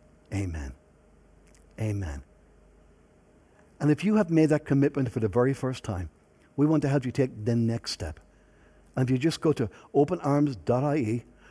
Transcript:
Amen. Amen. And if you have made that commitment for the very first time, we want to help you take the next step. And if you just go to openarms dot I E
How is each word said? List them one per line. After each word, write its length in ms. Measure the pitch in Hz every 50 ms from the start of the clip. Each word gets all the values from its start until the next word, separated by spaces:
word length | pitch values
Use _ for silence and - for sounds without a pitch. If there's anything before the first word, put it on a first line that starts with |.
| _ _ _ _ _ _ -
Amen. 400 | 101 101 90 82 78 71 65 62 - _ _ _ _ _ _ _ _ _ _ _ _ _ _ - - - _ _ -
Amen. 440 | 113 107 104 101 95 80 71 69 - - _ _ _ _ _ _ _ _ _ _ _ _ _ _ _ _ _ _ _ _ _ _ _ _ _ _ _ _ _ -
And 120 | 147 147
if 120 | 151 - -
you 120 | 208 214
have 140 | 214 208 170
made 200 | 165 160 160 143
that 160 | 151 147 -
commitment 460 | - 143 139 139 139 - 143 131 120
for 80 | - 127
the 80 | 113 104
very 260 | 90 123 123 135 135
first 300 | - - 127 131 - -
time, 260 | - 101 95 90 80 - _ _ _ _ _ _ _ _
we 100 | - 143
want 160 | 151 160 151
to 80 | 151 139
help 160 | 139 147 127
you 60 | 127
take 340 | 120 - 131 127 - 110 107
the 100 | 117 117
next 360 | 117 117 113 113 113 - -
step. 280 | - - - 76 76 - - _ _ _ _ _ _ _ _ - _ - _ _ _
And 120 | 135 131 123
if 40 |
you 60 | 131 127
just 220 | 135 165 156 -
go 140 | - 160 143
to 160 | - 127 101 - - - - -
openarms 640 | 143 147 147 175 175 - 143 143 143 147 147 127 92 -
dot 180 | - 117 127 139
I 140 | 147 143 160
E 280 | 123 107 117 120 - - - _ - -